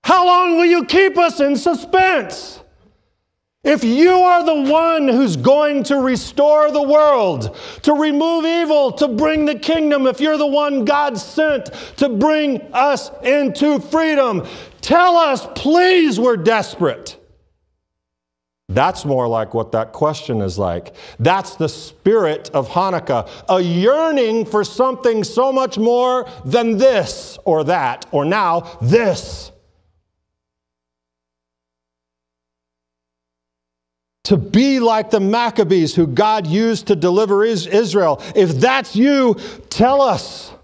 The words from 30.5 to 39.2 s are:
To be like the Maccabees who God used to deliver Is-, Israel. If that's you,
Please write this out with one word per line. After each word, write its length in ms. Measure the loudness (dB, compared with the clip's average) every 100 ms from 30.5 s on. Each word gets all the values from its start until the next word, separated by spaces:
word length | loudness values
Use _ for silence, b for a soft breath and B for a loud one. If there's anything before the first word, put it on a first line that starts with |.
| _ _ _ _ _ _ _ _ _ _ _ _ _ _ _ _ _ _ _ _ _ _ _ _ _ _ _ _ _ _ _ _ _ _ _ _ _
To 140 | 0 0
be 420 | 2 2 2 2
like 320 | 2 0 0
the 80 | 0
Maccabees 800 | 0 0 -2 0 2 2 2 0
who 100 | 0
God 400 | 2 2 0 -2
used 400 | 0 0 -2 -2
to 80 |
deliver 480 | 0 2 0 2 2
Is-, 240 | 0 -2 0
Israel. 560 | 0 0 0 0 0 B 0
If 240 | 0 2
that's 340 | 0 0 -2
you, 400 | 0 2 4